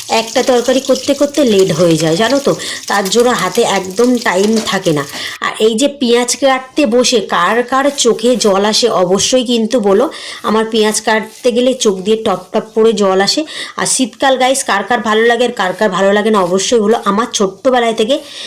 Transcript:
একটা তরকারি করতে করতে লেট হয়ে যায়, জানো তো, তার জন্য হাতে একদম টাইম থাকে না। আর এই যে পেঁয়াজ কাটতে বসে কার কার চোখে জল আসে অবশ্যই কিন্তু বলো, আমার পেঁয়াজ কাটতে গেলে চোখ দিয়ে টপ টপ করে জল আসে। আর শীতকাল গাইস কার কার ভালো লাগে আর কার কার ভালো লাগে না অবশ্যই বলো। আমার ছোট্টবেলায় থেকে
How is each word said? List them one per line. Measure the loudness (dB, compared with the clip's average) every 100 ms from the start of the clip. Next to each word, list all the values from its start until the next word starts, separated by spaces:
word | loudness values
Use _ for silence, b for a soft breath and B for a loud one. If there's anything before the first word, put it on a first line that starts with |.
| B
একটা | -4 -2 -2
তরকারি | 0 0 2 0
করতে | 0 -2 0
করতে | 0 0 0
লেট | 2 2 2
হয়ে | 2 2 2
যায়, | 0 0
জানো | 0 0
তো, | 0 -2 B B B
তার | -4 0
জন্য | 2 2
হাতে | 0 -2 0
একদম | 0 0 -4 0 0 0
টাইম | 0 0 2 0 -2
থাকে | -2 0
না। | -2 -2 B B B
আর | -6 0
এই | 0 2
যে | 0
পেঁয়াজ | 0 0 2 0 0
কাটতে | 0 0 -2 -2 2
বসে | 2 2 2
কার | 0 0 0 0
কার | 0 0 0 0
চোখে | 0 2 2 2
জল | 2 2 2
আসে | 0 0
অবশ্যই | 2 2 0 2 0
কিন্তু | 0 0 0 0
বলো, | 2 2 0 B B B
আমার | -2 -2 0
পেঁয়াজ | 0 0 0
কাটতে | -2 -2 -2 -4 -2
গেলে | 2 0
চোখ | 2 0 0
দিয়ে | 0 0
টপ | 0 -4 -4
টপ | -6 -4 2
করে | 2
জল | 4 2 2
আসে। | 0 0 -4 B B B
আর | -4
শীতকাল | -2 -4 -2 0 2
গাইস | 2 0
কার | -2 -2
কার | -2 -2
ভালো | 0 2
লাগে | 2 2
আর | 0
কার | -2 -4
কার | 0 -2
ভালো | 2 2
লাগে | 2 2
না | 2
অবশ্যই | 2 0 0 2
বলো। | 2 0 0
আমার | -2 -2
ছোট্টবেলায় | -2 -2 -2 0 2 0
থেকে | 0 0 -2 B B